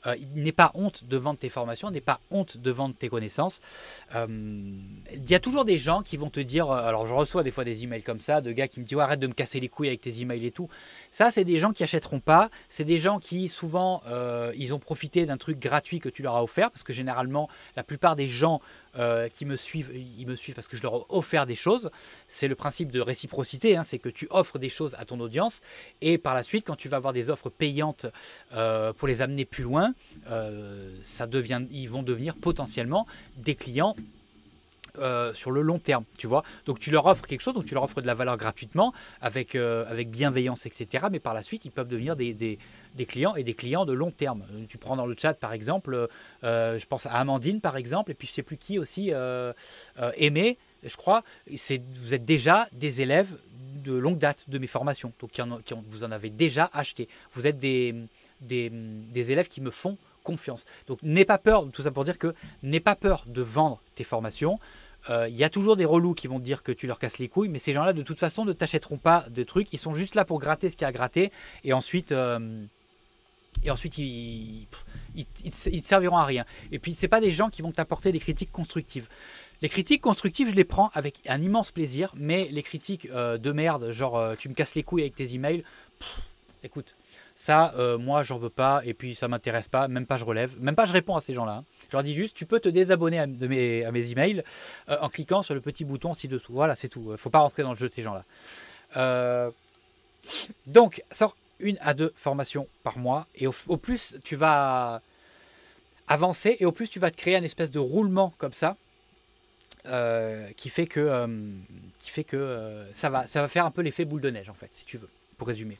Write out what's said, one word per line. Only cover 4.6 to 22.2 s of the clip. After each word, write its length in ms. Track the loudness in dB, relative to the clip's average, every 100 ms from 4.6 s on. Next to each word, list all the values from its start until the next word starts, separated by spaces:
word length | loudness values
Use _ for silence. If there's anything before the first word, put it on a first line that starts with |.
| -8 -10 -14 -16 -16 -12 2
y 20 |
a 60 | 2
toujours 260 | 4 0 4
des 140 | 4
gens 240 | 4 0
qui 120 | 0 -6
vont 140 | -6
te 100 | -6
dire, 300 | -2 0 2
euh, 180 | 2 2
alors 200 | 0 2
je 60 | 2
reçois 260 | 2 2
des 80 | 0
fois 140 | -2
des 180 | -4 -4
emails 220 | -6 -8
comme 180 | -6 -8
ça, 180 | 0 0
de 120 | 2
gars 160 | -2 -2
qui 120 | -4
me 60 | -4
disent, « 100 | 0
Ouais, 60 |
arrête 160 | 2 2
de 60 | -2
me 80 |
casser 260 | -2 -4 -2
les 80 | -6
couilles 200 | -4 -2
avec 140 | -2
tes 200 | -6 -8
emails 240 | -6 -4 -6
et 60 |
tout. » 180 | -6 -10 -12 -20 -20 -20
Ça, 200 | 4 6
c'est 120 | 6
des 140 | 4 4
gens 140 | 4
qui 120 | 2
achèteront 360 | 0 0 -2 -6
pas, 320 | 6 8 8 0 -18
c'est 140 | -6
des 160 | 2 2
gens 180 | 2 0
qui, 320 | -2 -4 -4
souvent, 540 | -6 -4 0 0 0 -4
euh, 480 | -6 -4 -2 -4 -6
ils 200 | -4 -6
ont 40 |
profité 460 | -6 -8 0 2 2
d'un 120 | -2
truc 200 | -4 -4
gratuit 420 | 0 0 0 -8
que 100 | -8
tu 120 | -6
leur 140 | -2 0
as 80 |
offert, 260 | 0 2 0
parce 140 | 0
que 100 | -12
généralement, 560 | -8 -4 -2 -2 -2 -4 -8 -14 -12
la 60 |
plupart 340 | -10 2 2 4
des 120 | -2
gens, 340 | 2 2 2 -4 -20 -16 -2
euh, 300 | 2 2 0
qui 160 | -6
me 140 | -6 -6
suivent, 340 | -6 -8 -8
ils 320 | -10 -14 -12 -10
me 120 | -10
suivent 180 | -10 -14
parce 120 | -12
que 100 | -6
je 60 |
leur 120 | -2 -4
ai 80 | 0
offert 360 | -2 2 2 2
des 100 | 0
choses. 340 | 2 2 0 -12 -20 -20